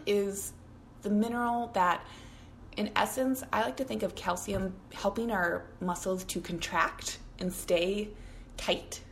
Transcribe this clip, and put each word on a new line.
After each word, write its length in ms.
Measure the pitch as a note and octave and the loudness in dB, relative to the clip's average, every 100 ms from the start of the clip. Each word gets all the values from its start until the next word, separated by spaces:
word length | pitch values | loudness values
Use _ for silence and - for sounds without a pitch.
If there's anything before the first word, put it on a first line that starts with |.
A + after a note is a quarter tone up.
| - | 2
is 480 | G3+ G3 G3 - - - - - - | 2 2 -2 -8 -12 -16 -18 -18 -8
the 80 | - | 2
mineral 580 | G#3 A#3 A#3+ A#3+ A#3+ A#3+ | 4 4 2 2 2 2
that, 320 | G#3 F3+ - - - - - - - - - | 4 6 4 -2 -14 -16 -16 -18 -16 -8 -2
in 140 | G#3 - | 2 4
essence, 480 | G#3 - C4 C4 - | 4 4 2 2 2
I 80 | G#3+ | 2
like 160 | A#3 B3+ | 2 0
to 80 | C4 | -2
think 180 | A3 | 0
of 120 | G3 - | -2 0
calcium 580 | - F3+ - G3 F#3+ F#3 - | 0 0 0 0 -2 -4 -12
helping 380 | - G3+ G#3+ A#3 | -2 0 2 2
our 340 | G3+ F3 - - - | 2 2 0 -4 -4
muscles 460 | F3+ F3 F#3+ F#3 F#3 | -2 0 0 0 -2
to 160 | F3+ | -4
contract 800 | - E3+ - E3+ D#3+ - - - - - | -4 -4 0 2 2 0 -8 -8 -12 -4
and 140 | F#3 | -4
stay 560 | F#3 - F3 F3+ G#3 G#3+ - - - - - | -2 2 4 4 2 -2 -8 -14 -14 -14 -4
tight. 440 | - F#3 - - - | 0 0 -2 -12 -12